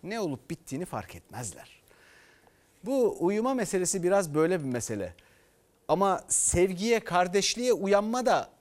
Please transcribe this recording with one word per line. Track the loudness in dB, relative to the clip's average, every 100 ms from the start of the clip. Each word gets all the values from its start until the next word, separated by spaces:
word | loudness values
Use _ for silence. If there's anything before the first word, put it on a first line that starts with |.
Ne | -8 -6
olup | -4 -6 _
bittiğini | -12 -8 -8
fark | -6 -8 -10
etmezler." | -16 _ -12 -10 -12 -20 -20 _ _ _ -20 _ _ _ _ _ _
Bu | -4 2 2 2
uyuma | 0 2 0
meselesi | -2 -2 -2 -2 0
biraz | 2 2 2
böyle | 0 2 0
bir | -2
mesele. | -6 -4 -6 -6 -10 _ _ _ _ _ _ _
Ama | 0 2 0 -2
sevgiye, | -2 0 2 2 2 0 0
kardeşliğe | 2 2 2 2 0 0 0
uyanma | 0 4 2 2 0 2
da | 2 0 _